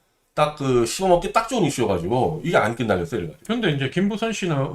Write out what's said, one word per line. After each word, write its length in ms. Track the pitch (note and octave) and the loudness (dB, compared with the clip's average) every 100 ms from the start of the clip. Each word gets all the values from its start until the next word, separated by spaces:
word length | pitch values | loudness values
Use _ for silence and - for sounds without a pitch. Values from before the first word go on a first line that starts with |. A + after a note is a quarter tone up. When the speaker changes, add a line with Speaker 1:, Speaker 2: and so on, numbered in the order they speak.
| _ _ _ | _ _ _
Speaker 1:
딱 220 | - D3+ D3+ | 0 0 0
그 280 | C3+ B2 A#2 | 2 2 2
씹어먹기 460 | - F#3+ F3 F#3 | 0 2 4 4
딱 160 | A3+ - | 0 0
좋은 140 | B3+ | 0
이슈여가지고 800 | D#3+ - G#2+ F#2 F2 B2 G2 D#2+ | 0 2 0 0 0 0 0 -2
이게 120 | E3 D#3+ | 0 2
안 180 | G#2+ | 2
끝나겠어요, 460 | A#2 A2+ F#2+ E2+ A2 | 0 -2 -2 -2 -4
이래가지고. 240 | E2 - - | -6 -10 -6
Speaker 2:
근데 240 | A#3+ G#3+ | -2 0
이제 200 | C#3 C3+ | 0 -2
김부선 420 | - G3+ G#3+ A3+ | 0 -2 0 -4
씨는 420 | G#3+ F#3 C#3+ C3+ | -4 -2 -2 -2